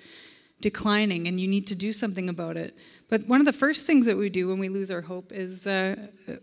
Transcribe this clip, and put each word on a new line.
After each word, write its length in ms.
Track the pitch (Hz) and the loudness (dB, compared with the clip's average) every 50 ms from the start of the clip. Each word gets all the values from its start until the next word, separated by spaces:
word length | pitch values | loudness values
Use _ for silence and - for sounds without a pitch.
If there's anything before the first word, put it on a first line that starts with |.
| - - - - - - - - _ _ _ - | -20 -20 -20 -20 -20 -20 -20 -20 _ _ _ -4
declining 680 | - 208 208 - - 208 208 208 214 202 180 170 170 175 | -2 -2 -2 0 0 2 2 4 2 2 0 0 -2 -2
and 100 | 185 185 | -2 -2
you 80 | 185 | 0
need 220 | 196 196 202 196 - | 0 0 0 0 -2
to 80 | 196 | -6
do 160 | 175 196 220 | -4 -4 -2
something 360 | 214 - 240 208 180 190 180 180 | -2 -2 -2 -2 -4 -4 -4 -4
about 280 | 175 175 170 165 165 | -4 -6 -6 -6 -6
it. 200 | 165 165 - - - - - - - _ - | -8 -8 -10 -12 -20 -20 -20 -20 -20 _ -2
But 200 | 226 220 - 226 | 0 0 2 4
one 100 | 247 277 | 6 6
of 80 | 294 | 6
the 60 | 294 | 6
first 340 | - - 269 302 302 - - | 4 2 2 2 2 0 2
things 200 | - 311 262 233 | 4 6 6 6
that 100 | 233 190 | 6 2
we 120 | 190 208 196 | 2 0 0
do 200 | 175 185 180 185 | 0 -2 -2 0
when 100 | 190 190 | -2 -2
we 120 | 190 185 | -4 -4
lose 200 | 190 196 190 190 | -4 -4 -4 -4
our 120 | 180 175 | -6 -6
hope 280 | 160 175 180 180 180 - | -6 -8 -12 -12 -12 -12
is, 380 | - 196 185 185 185 185 - 196 | -10 -8 -8 -8 -8 -8 -4 -2
uh, 400 | 190 190 190 190 202 220 208 - - _ - - - - | 0 0 0 0 -2 -6 -10 -18 -20 _ -14 -14 -14 -12